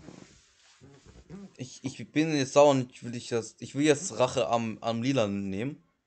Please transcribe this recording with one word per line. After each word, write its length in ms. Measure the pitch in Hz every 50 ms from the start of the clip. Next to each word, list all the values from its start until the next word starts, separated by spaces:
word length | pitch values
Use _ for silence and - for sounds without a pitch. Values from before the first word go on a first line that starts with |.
| - - - - - - - - _ _ _ _ _ _ _ _ 135 139 143 135 _ - - - - - 170 202 196 185 -
Ich, 280 | - 131 127 - - -
ich 260 | 131 - - 113 -
bin 240 | - 147 160 160 156
jetzt 180 | 143 131 135 -
sauer 180 | 143 147 147
und 200 | 139 131 123 127
ich 120 | - - -
will, 120 | 120 117
ich 140 | 120 - -
jetzt, 320 | 120 113 110 - - -
ich 140 | 117 - -
will 100 | 139 147
jetzt 320 | 156 139 139 185 180 113 110
Rache 300 | 123 123 - 131 - -
am, 280 | 117 117 113 113 104 -
am 220 | - 117 117 117
Lilanen 480 | 117 135 139 127 107 101 101 101 98 95
nehmen. 320 | 95 98 120 139 156 - _ _ _ _ _